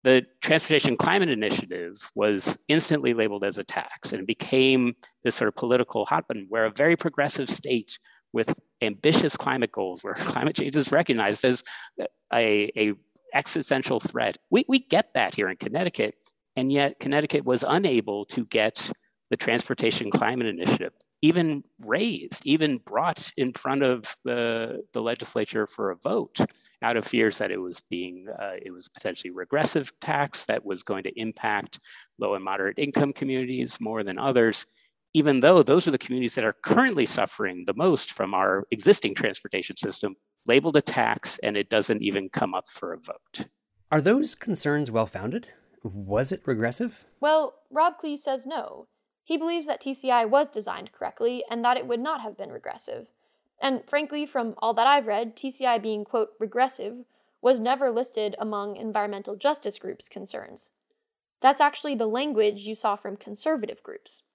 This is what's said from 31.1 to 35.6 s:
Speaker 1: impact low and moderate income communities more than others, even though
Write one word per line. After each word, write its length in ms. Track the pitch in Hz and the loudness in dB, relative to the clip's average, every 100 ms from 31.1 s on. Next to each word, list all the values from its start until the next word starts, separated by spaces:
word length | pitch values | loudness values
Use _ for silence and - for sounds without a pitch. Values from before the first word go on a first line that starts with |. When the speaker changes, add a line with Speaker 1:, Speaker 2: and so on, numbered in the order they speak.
| - | -6
Speaker 1:
impact 640 | 113 - 113 104 92 - - - - _ | -8 -4 -2 -2 -6 -16 -18 -20 -20 _
low 160 | 98 | -4
and 100 | 98 | -2
moderate 340 | 95 98 98 113 | -4 -2 -2 -2
income 320 | 143 - 143 | 0 2 0
communities 680 | - 139 131 127 127 117 - | 0 -4 -2 -4 -4 -4 -4
more 220 | 110 110 | -4 -4
than 160 | 101 90 | -4 -2
others, 480 | 135 123 113 - - _ _ _ _ | 2 4 4 2 -4 _ _ _ _
even 260 | 156 147 131 | 2 4 6
though 220 | 139 180 | 8 8